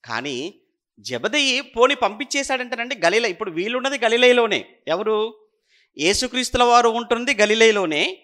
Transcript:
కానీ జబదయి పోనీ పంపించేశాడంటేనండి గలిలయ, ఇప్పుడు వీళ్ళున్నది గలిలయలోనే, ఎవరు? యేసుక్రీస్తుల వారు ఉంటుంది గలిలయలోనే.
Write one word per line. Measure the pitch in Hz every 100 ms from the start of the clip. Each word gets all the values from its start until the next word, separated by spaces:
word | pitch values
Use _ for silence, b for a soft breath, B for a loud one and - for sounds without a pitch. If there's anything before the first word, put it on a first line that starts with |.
కానీ | - 113 139 123 165 _ _ _ _ _
జబదయి | 104 123 202 294 269 254
పోనీ | - 233 254
పంపించేశాడంటేనండి | 233 202 214 277 277 269 262 247 233 240 254
గలిలయ, | 170 214 226
ఇప్పుడు | 175 208
వీళ్ళున్నది | 160 202 247 262 269
గలిలయలోనే, | 226 233 247 247 226 156 - _ -
ఎవరు? | 170 214 214 220 - _ _ _ _ _ -
యేసుక్రీస్తుల | 160 208 254 247 247 247
వారు | 240 240 233
ఉంటుంది | 226 226 233 247
గలిలయలోనే. | 214 208 226 226 208 175 151 254 381